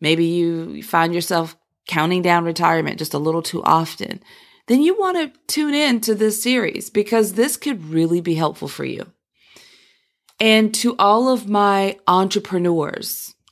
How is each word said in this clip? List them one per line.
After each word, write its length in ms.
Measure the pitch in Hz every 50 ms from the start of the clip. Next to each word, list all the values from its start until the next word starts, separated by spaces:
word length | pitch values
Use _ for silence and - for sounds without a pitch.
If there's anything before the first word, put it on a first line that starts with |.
maybe 240 | 156 151 165 165 165
you 580 | 165 170 175 170 170 170 165 165 - 71 76
find 320 | - - - 165 165 165 170
yourself 420 | 175 170 - 185 165 165 165 - _ _ _ _ _ _
counting 360 | - 180 156 156 175 180 180
down 220 | 175 175 175 170 170
retirement 540 | 170 165 170 170 165 165 160 160 147 - -
just 160 | 156 - -
a 40 | 143
little 240 | 151 160 160 170
too 200 | 165 - - - -
often, 560 | - 165 165 165 160 - - 196 - - 190 _ - - - - _ _ _ _
then 160 | - 240 269
you 160 | 302 339 381 453
want 180 | 392 370 359
to 240 | 339 311 254 - _ _
tune 280 | - - 302 302 294 285
in 260 | 294 302 277 240 220
to 140 | 226 226 214
this 280 | 196 220 214 214 -
series 480 | - 247 254 247 202 - - - - -
because 420 | - 208 208 - 226 226 214 202
this 240 | 185 220 247 302 -
could 300 | - - 294 262 180 156
really 340 | 156 160 160 165 165 170 175
be 140 | 170 180 160
helpful 340 | 156 165 151 - - 156 139
for 160 | - - 139
you. 220 | 131 - - - - _ _ _ _ _ _ _ _ - - - - _ _ _ _ _ _ _ _ _ _ _ _ _ -
And 340 | 220 220 220 220 220 214 220
to 180 | - - 240 240 -
all 300 | 202 202 208 233 254 262
of 200 | 254 214 202 202
my 500 | 208 202 202 202 196 196 196 196 - - -
entrepreneurs, 1300 | - 180 185 190 190 - 208 208 - 190 175 175 175 170 160 147 - - - - - - - - - - _ _ _